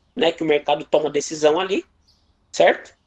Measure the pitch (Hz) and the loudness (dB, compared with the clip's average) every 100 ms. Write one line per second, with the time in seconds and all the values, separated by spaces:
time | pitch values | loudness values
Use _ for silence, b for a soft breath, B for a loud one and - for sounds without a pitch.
0 | _ - 165 165 160 147 147 147 143 156 | _ -4 -4 -2 0 0 0 -4 0 0
1 | 151 147 - 156 151 165 185 208 - _ | 0 -4 -6 0 0 2 -2 -6 -8 _
2 | _ _ _ _ _ - 175 302 - _ | _ _ _ _ _ 2 2 2 -6 _